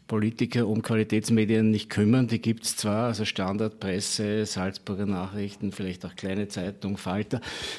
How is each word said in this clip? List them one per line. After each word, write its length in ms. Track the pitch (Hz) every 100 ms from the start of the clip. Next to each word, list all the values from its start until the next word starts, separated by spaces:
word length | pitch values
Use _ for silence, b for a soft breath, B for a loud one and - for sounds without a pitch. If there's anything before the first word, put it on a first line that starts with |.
| -
Politiker 600 | 110 107 - 120 120 107
um 140 | 113
Qualitätsmedien 920 | - 110 107 107 - 113 107 110 110
nicht 180 | 104 -
kümmern, 380 | 104 104 127 117
die 140 | 117
gibt's 340 | 113 113 - -
zwar, 320 | 107 104 120
also 160 | 104
Standard, 560 | 104 - 95 104 110 -
Presse, 640 | 98 92 - - 104 107 104
Salzburger 600 | 98 95 - - 98 101
Nachrichten, 680 | 92 95 104 101 - 101
vielleicht 340 | 101 95 90 87
auch 120 | -
kleine 320 | 95 98 101
Zeitung, 480 | 98 90 - 98 98
Falter, 420 | 95 98 104 127 B B B